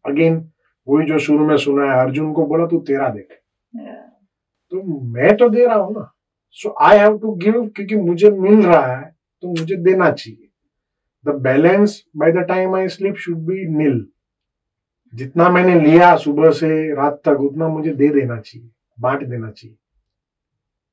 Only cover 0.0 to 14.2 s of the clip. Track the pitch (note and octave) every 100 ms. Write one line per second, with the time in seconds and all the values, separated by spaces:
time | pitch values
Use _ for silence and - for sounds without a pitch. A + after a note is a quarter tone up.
0 | - C#3+ E3 E3 D#3+ _ _ _ C3 D3
1 | D#3 D#3 - D3 D3+ C#3+ C#3+ C#3 C#3 B2+
2 | C3 C#3 D#3 D#3 D3 D#3+ E3+ E3 - C#3
3 | C3 G#2 - _ _ _ _ A#3 - -
4 | - _ _ _ _ _ _ F#3 G3 C#3+
5 | A#2+ A#2 E3 G#3+ A#3+ A3+ A#3+ G#3+ G3 A3
6 | - _ _ _ _ - - - - G#3
7 | G#3 G#3+ A3 F3+ G3+ A#3 G#3+ - G3+ G#3+
8 | F3 F3 G#3 G3 F#3+ G#3+ F3+ D#3+ B2+ C3
9 | - _ _ _ F3+ E3+ D#3+ F#3+ F3 F#3
10 | F3 - A#2 G#2+ _ _ _ _ _ _
11 | _ _ C#3+ C#3 B2+ C3+ E3+ G3 G#3 -
12 | _ D3+ D#3+ F3+ F3+ F#3 F#3 F#3 F#3+ -
13 | G3 G3+ F3+ E3 D#3+ F#3+ F3 D3+ D3 A#2+
14 | G2 _